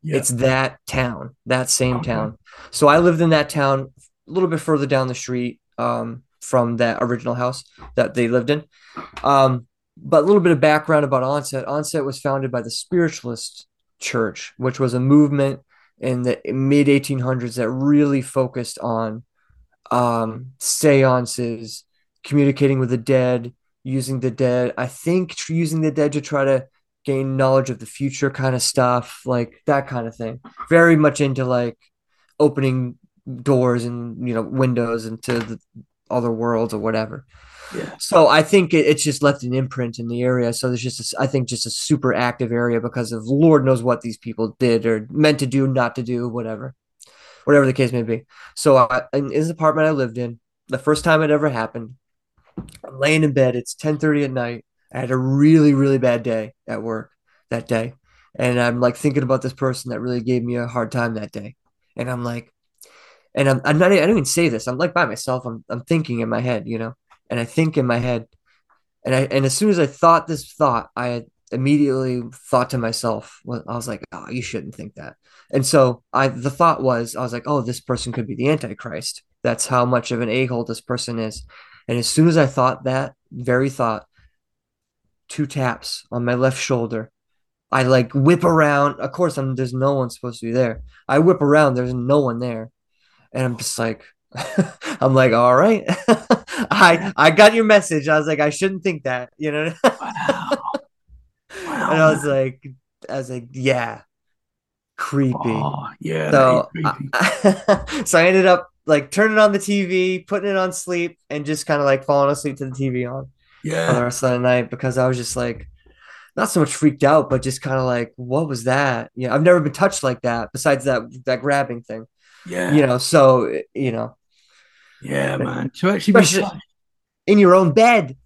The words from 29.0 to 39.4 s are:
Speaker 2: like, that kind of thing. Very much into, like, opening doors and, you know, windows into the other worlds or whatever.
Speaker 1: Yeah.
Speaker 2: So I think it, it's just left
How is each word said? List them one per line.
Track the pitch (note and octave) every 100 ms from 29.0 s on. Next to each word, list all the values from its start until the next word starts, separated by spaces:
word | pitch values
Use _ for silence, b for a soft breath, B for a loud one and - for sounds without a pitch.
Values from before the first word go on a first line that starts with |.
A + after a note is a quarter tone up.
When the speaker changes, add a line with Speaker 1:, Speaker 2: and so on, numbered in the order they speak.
| A#2 - B2+
Speaker 2:
like, | B2 A#2 _ -
that | C#3+ C3+
kind | B2+ A2+
of | -
thing. | A2+ B2 - - -
Very | E3+ E3+ D#3+
much | D3+ D3
into, | C#3+ C3 B2+
like, | B2+ A#2+ - _ _ _ _ _ _
opening | D3+ C#3 C3+ B2+ B2 B2 _ _ - B2
doors | C3 C3+ B2+ A#2+ A#2
and, | A#2+ A#2+ A2 B2
you |
know, | A2+
windows | A2 C3 C3 B2 A#2 A#2 A2+
into | A2+ - A#2+
the | A2+ A2+ _ A2 - _ _
other | B2 A#2
worlds | A2+ A#2 A#2 A2+
or | A2
whatever. | G#2+ A2 A2 A2+ - B B B B B
Speaker 1:
Yeah. | B B
Speaker 2:
So | - F#3+ D#3
I | D3+
think | D#3 G3+ F3
it, | E3 C#3+
it's | D3+
just | D3+ C3+
left | D3 C#3